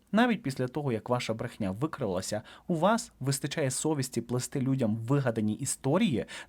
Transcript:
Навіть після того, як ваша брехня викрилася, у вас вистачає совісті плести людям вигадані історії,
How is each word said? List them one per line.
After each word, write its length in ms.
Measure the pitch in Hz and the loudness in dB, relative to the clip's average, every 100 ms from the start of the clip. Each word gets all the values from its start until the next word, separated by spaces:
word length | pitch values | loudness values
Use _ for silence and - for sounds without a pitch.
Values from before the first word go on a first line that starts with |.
| - | 0
Навіть 300 | 214 247 214 | 2 4 2
після 260 | 139 131 127 | -2 -2 -2
того, 240 | 151 143 | -2 -2
як 160 | 110 - | -2 0
ваша 260 | 123 - | -2 0
брехня 360 | 113 120 - 98 | -4 -4 -4 -4
викрилася, 720 | 101 151 - 110 92 - 107 - - - | -2 -4 -2 -2 -2 -2 -6 -6 -18 -4
у 80 | |
вас 380 | 165 185 233 - - | 2 4 2 -2 -6
вистачає 500 | 135 139 143 160 135 | -2 -2 -2 -2 -2
совісті 500 | - 156 151 131 - | 0 0 0 -2 -4
плести 400 | - 123 - 143 | -2 -4 -2 -2
людям 360 | 127 135 113 113 | 0 2 2 0
вигадані 560 | 113 143 127 113 107 | 2 2 2 2 0
історії, 720 | 107 139 - 135 170 233 107 - - | 0 -4 -2 2 2 4 2 -2 -10